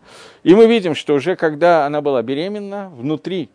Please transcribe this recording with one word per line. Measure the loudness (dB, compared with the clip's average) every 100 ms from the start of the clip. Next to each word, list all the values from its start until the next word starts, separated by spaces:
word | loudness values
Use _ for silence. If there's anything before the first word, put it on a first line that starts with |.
| _ -20 -20 _
И | 4
мы | 6 6
видим, | 4 0
что | -6 -2
уже | -2 -2
когда | -2 -2 0 2 2
она | 0 -2
была | -2 -2
беременна, | -2 -6 -6 -8 -12 -12 -14
внутри | -10 -6 -6 -6 -8 -10